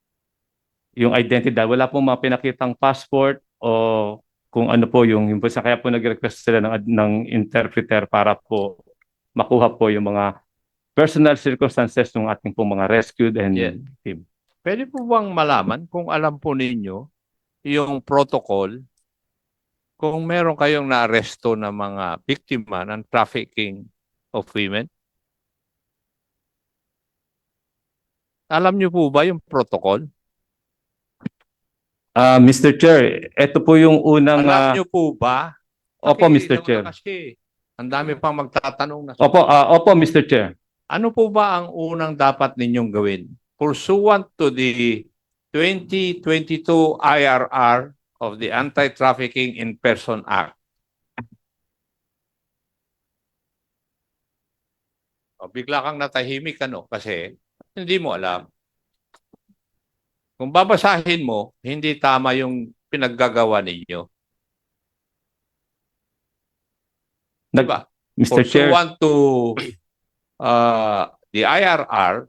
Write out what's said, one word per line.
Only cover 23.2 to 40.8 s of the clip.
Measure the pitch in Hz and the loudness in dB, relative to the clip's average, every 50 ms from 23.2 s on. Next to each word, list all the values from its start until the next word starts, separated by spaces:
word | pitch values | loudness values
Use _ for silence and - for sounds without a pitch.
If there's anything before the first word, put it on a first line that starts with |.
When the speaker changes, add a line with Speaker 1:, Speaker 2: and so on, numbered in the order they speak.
| 107 - - 120 110 - _ 110 107 101 98 101 110 - _ _ _ _ _ _ _ _ - | -2 -2 -4 -10 -12 -10 _ -8 -8 -8 -10 -14 -18 -20 _ _ _ _ _ _ _ _ -10
Speaker 2:
of | 110 - - | -10 -10 -8
women? | - 107 104 95 101 107 135 170 _ _ _ _ _ _ _ _ _ _ _ _ _ _ _ _ _ _ _ _ _ _ _ _ _ _ _ _ _ _ _ _ _ _ _ _ _ _ _ _ _ _ _ _ _ _ _ _ _ _ _ _ _ _ _ _ _ _ _ _ _ _ _ _ _ _ _ _ _ _ _ - | -6 -6 -6 -4 -4 -6 -8 -10 _ _ _ _ _ _ _ _ _ _ _ _ _ _ _ _ _ _ _ _ _ _ _ _ _ _ _ _ _ _ _ _ _ _ _ _ _ _ _ _ _ _ _ _ _ _ _ _ _ _ _ _ _ _ _ _ _ _ _ _ _ _ _ _ _ _ _ _ _ _ _ -4
Alam | 156 160 185 185 190 | -2 0 0 0 0
niyo | 202 190 175 | 0 0 0
po | 170 175 156 | 0 0 0
ba | 139 139 143 156 | 2 2 2 2
yung | 185 175 160 | 0 -2 -6
protocol? | - _ 156 131 117 - - 101 - 95 101 117 156 143 - _ _ _ _ _ _ _ _ _ _ _ _ _ _ _ _ _ _ _ _ _ - - _ _ _ _ _ _ _ _ _ _ _ _ _ _ _ _ | -8 _ -2 -2 -2 -2 -4 -2 0 0 0 -2 -4 -8 -18 _ _ _ _ _ _ _ _ _ _ _ _ _ _ _ _ _ _ _ _ _ -14 -14 _ _ _ _ _ _ _ _ _ _ _ _ _ _ _ _
Speaker 1:
Ah, | - 120 127 127 127 | 2 4 6 8 8
Mister | 127 123 131 131 - - 147 143 | 8 8 8 8 6 4 4 4
Chair, | 143 165 165 160 143 123 - - - - - | 6 6 8 8 8 6 2 0 -4 -10 -6
ito | - - 143 143 - 165 160 | -2 0 0 2 2 2 4
po | 160 160 160 | 6 6 8
yung | 160 160 156 | 8 8 6
unang, | 151 151 156 151 151 143 147 151 147 147 | 6 4 4 4 6 6 4 4 4 4
Speaker 2:
Alam | 143 | 4
Speaker 1:
ah, | 139 135 135 135 127 | 4 4 4 2 0
Speaker 2:
niyo | 190 180 | 0 -2
po | - - 180 165 151 127 | -2 -2 -2 0 -2 -2
ba? | 113 117 123 127 131 156 165 151 _ _ _ _ _ _ _ _ _ - | -2 -2 -2 0 -2 -4 -8 -12 _ _ _ _ _ _ _ _ _ 0
Speaker 1:
Opo, | 147 143 - 185 | 2 4 6 6
Speaker 2:
Pakita | 160 151 | 6 6
Speaker 1:
Mister | 135 - - 135 - | 6 4 2 -2 0
Speaker 2:
mo | - | 0
Speaker 1:
Chair. | - 120 107 98 | 0 -2 -2 -2
Speaker 2:
na | - | -6
kasi. | - - - 202 190 180 160 123 - _ _ _ _ _ _ _ _ - | -12 -14 -14 -14 -12 -12 -14 -16 -20 _ _ _ _ _ _ _ _ -16
Ang | 123 127 | -10 -6
dami | 139 143 151 151 147 143 | -6 -6 -4 -6 -6 -4
pang | - 156 147 | -4 -4 -4
magtatanong | 147 139 131 - 139 - 135 - - 143 147 147 151 147 | -6 -6 -4 -4 -4 -4 -4 -6 -6 -8 -8 -10 -12 -16
na. | 139 127 | -10 -2
Speaker 1:
Opo, | - 139 147 185 180 - | 2 2 6 6 6 6
ah, | - 147 143 139 - | 6 6 6 6 6
opo, | 165 170 - 208 190 | 4 6 8 6 6
Mister | 165 160 160 - 156 120 | 6 6 4 4 2 2
Chair. | - 143 117 101 92 87 _ _ _ _ _ | 4 2 2 2 0 -6 _ _ _ _ _